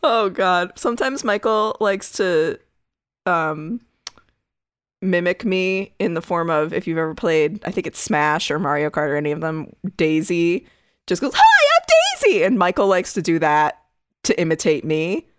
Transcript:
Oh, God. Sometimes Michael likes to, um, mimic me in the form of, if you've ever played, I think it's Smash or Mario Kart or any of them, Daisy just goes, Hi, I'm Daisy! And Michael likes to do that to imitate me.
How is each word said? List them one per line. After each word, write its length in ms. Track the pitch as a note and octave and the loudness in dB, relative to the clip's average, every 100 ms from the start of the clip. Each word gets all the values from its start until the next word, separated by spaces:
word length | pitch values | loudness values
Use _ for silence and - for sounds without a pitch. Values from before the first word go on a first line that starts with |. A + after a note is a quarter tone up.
Oh, 260 | C#4+ A#3 G3+ | 2 2 0
God. 440 | F#3 F#3+ F3+ F3+ - | 0 0 2 -2 -4
Sometimes 480 | A#3 A#3+ C4+ C4+ | -6 -2 -4 -4
Michael 540 | A#3 G#3 - G#3+ G#3+ - | -2 -2 0 0 0 -2
likes 320 | G#3 G3 - | -2 -2 -4
to, 460 | - F#3+ E3+ D#3+ - _ _ _ _ _ _ - | -2 0 2 0 -4 _ _ _ _ _ _ -2
um, 560 | F3 D#3 D#3 D#3 A#3 _ _ - _ _ _ _ _ _ _ _ _ | -2 -2 -6 -8 -10 _ _ -20 _ _ _ _ _ _ _ _ _
mimic 440 | F#3 F3+ F3 F#3 A#3 | 0 0 0 -2 -2
me 480 | F#3 F#3 F#3+ G3 _ | -2 0 -2 -6 _
in 140 | F#3+ | -4
the 80 | E3+ | -4
form 280 | E3+ F3 E3+ | -4 -4 0
of, 240 | D#3+ D#3 | 0 0
if 140 | E3+ F3+ | -4 -4
you've 100 | E3 | -4
ever 180 | D#3+ D#3+ | -4 -4
played, 440 | - D#3+ D3+ D#3+ - | 0 2 0 -2 -8
I 60 | |
think 160 | F#3 F3 | -6 -6
it's 120 | - | -8
Smash 500 | - D#3 D3+ D3+ - | -2 0 2 0 -2
or 80 | D3+ | -4
Mario 300 | D3+ D3 D3+ | -2 -2 -2
Kart 200 | D3 D3+ | -2 -2
or 60 | D3 | -2
any 160 | D3 | -2
of 100 | D3 | -4
them, 320 | D#3+ D#3+ D3+ - F#3+ - | -6 -8 -10 -12 -12 -2
Daisy 720 | D#3+ D#3 D#3+ F3 E3+ F3 - _ _ _ - | 0 0 0 0 0 0 -6 _ _ _ -6
just 140 | F#4 | -2
goes, 120 | - - | -2 4
Hi, 60 | A5 G#5 D5 E5 | 6 6 6 4
I'm 80 | F5 D#5+ F#5 F#5+ | 4 4 4 2
Daisy! 220 | C5 A#3+ | 2 4
And 140 | E3+ A#3 | 2 2
Michael 300 | F3+ F#3 G3 | 2 2 2
likes 260 | F#3 E3+ | 2 0
to 80 | - | -4
do 180 | E3 E3 | 0 2
that 420 | D#3 D3+ D3+ - _ _ _ _ | 2 2 2 -2 _ _ _ _
to 160 | - - | -2 0
imitate 440 | E3+ D#3+ - D3+ | 0 0 0 0
me. 440 | A#2+ D#3 D#3+ G#3 - | 0 -2 -2 -4 -8